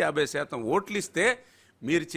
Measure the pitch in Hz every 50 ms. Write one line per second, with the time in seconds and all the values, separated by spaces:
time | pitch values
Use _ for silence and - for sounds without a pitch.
0 | 175 156 147 147 147 135 - 143 147 147 - 127 113 110 147 202 196 - 214 208
1 | 170 - - 160 185 240 247 247 - _ _ _ _ _ _ _ - 123 160 170
2 | 156 - -